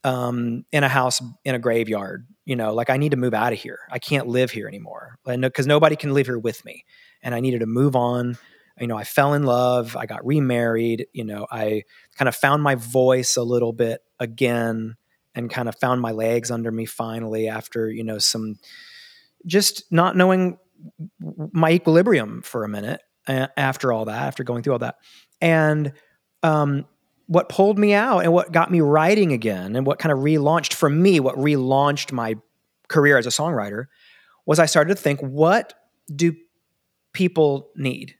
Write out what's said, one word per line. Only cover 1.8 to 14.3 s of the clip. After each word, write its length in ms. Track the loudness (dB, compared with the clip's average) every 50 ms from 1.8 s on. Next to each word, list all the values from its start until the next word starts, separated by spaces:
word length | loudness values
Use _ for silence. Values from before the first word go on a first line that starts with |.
| 0 -2 -4 -6 -6 -8 -12 -14 -16 _ _ _ _
You 140 | -6 -4
know, 160 | -4 -2 -2 -2
like, 160 | -2 0 0
I 80 | 0
need 140 | 0 0 0
to 60 | 0
move 160 | 0 0 -2 0
out 200 | 0 -2 -2 -4
of 60 | -6
here. 200 | -10 -16 -16 -18 -16 -12
I 100 | -12 -12
can't 280 | -4 -2 -2 -2 -2
live 240 | -2 0 0 0 0
here 160 | -2 -10 -10
anymore. 500 | -12 -14 -16 -16 -16 -18 -18 -18 -20 -20 _ _
I 120 | -6 -4
know, 120 | -2 -2 -2
'cause 160 | -2 -2 2
nobody 300 | 2 4 6 6 4 4
can 180 | 0 -4 0 0
live 120 | 0 0
here 140 | 0 -4 -4
with 260 | -4 -4 -6 -6 _
me. 180 | -20 -20 -20 _ _ _ _ _ _ _ _ -8
And 100 | -6 -4
I 60 | -2
needed 200 | -2 -2 0 -2
to 60 | -2
move 280 | -2 0 2 2 2 2
on. 420 | 2 0 0 0 -2 -2 -4 -6 -8 _ _ _ _ _ _ _ _
You 60 | -8
know, 100 | -6 -6
I 100 | -8 -8
fell 280 | -2 2 2 4 4 2
in 80 | 2
love. 560 | 2 2 2 2 4 2 2 0 -2 -4 -8
I 80 | -8 -8
got 180 | -8 -10 -8 -4
remarried. 840 | 0 0 2 2 2 0 2 2 2 0 0 0 -2 -2 -4 -8 _
You 120 | _ -10 -10
know, 220 | -10 -8 -10 -10 -10
I 300 | -8 -6 -4 -2 -4 -4 -6 _ _ -20 _ _ _
kind 140 | -2 -2 -2
of 60 | 0
found 260 | 0 0 2 2 2
my 140 | 2 0 0
voice 600 | -2 -4 -2 0 2 4 4 2 2 0 -2 -2
a 60 | -2
little 320 | -2 0 0 0 0 -2 -2
bit 280 | -2 -2 -2 -2 -8 _ _ _ _
again 760 | -8 -8